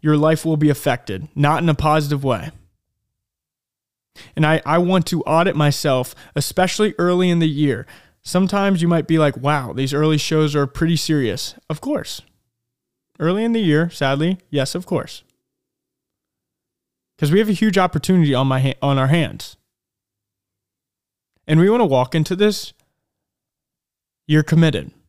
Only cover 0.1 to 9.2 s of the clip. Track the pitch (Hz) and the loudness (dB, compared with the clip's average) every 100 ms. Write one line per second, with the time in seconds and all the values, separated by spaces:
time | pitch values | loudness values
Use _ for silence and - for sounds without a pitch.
0.1 | 151 151 160 165 156 151 139 147 123 - | 2 2 2 0 2 2 2 -2 -4 -6
1.1 | 95 147 - 147 160 165 147 151 156 143 | -10 -10 0 2 2 0 2 2 2 0
2.1 | 147 139 113 151 - _ _ _ _ _ | -4 -2 -4 -6 -14 _ _ _ _ _
3.1 | _ _ _ _ _ _ _ _ _ _ | _ _ _ _ _ _ _ _ _ _
4.1 | - - - 156 160 - 160 180 185 160 | -20 -18 -2 0 0 0 0 2 0 0
5.1 | 170 - 160 180 156 147 139 151 131 127 | -4 0 0 0 2 0 0 0 -2 -2
6.1 | - - - - - 185 - 214 - 175 | -12 -10 -6 -4 -2 -2 0 -2 0 0
7.1 | 180 180 170 160 143 147 110 - - _ | 2 2 2 0 0 0 -2 -8 -20 _
8.1 | _ - 180 190 202 196 185 170 170 139 | _ -4 0 0 0 0 2 2 0 2
9.1 | 160 | 2